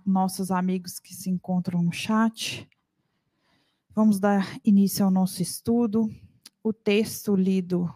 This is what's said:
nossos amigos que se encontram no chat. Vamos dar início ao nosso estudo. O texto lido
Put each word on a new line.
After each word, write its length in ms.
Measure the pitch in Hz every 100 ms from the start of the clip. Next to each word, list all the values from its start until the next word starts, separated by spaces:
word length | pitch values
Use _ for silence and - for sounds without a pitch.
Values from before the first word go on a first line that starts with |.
| 196
nossos 460 | 190 190 185 185
amigos 480 | 185 185 185 180 -
que 160 | - 180
se 160 | 185
encontram 500 | 180 - 180 180 175
no 100 | 170
chat. 800 | - - 220 226 220 - - - _ _ _ _ _ _ _ _ _ _ _ _
Vamos 300 | 214 214 196
dar 360 | 202 202 190 -
início 400 | - 196 196 -
ao 60 | 196
nosso 320 | 185 185 185
estudo. 720 | 170 - - 233 240 220 220 - - _ - _ 220
O 60 |
texto 640 | 214 - 208 220 - - 196
lido 580 | 190 190 175 175 175